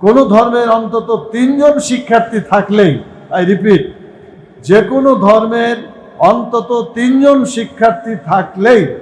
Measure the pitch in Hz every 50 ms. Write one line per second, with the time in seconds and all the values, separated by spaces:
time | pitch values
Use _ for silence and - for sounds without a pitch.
0 | 185 196 226 269 269 214 202 220 233 240 240 240 240 233 226 226 226 214 202 226
1 | 220 226 226 214 - - - 233 254 262 277 285 285 294 294 285 - - 247 247
2 | - - 233 226 226 - - 220 185 - 185 202 196 196 202 214 202 180 135 117
3 | - - - - - - - 185 180 175 202 185 175 214 202 165 131 - - -
4 | - - - - - - - - - _ - - - - 180 214 208 - 262 269
5 | 269 277 262 214 196 196 214 220 220 220 226 233 233 233 240 233 - - - -
6 | - - - - - 175 214 240 233 - - 233 - - 247 240 226 - - 233
7 | 240 254 262 269 277 285 285 269 247 - - 226 233 - - - 220 226 226 226
8 | - 226 226 185 - 156 - 196 190 190 - 185 196 226 254 220 175 131 - -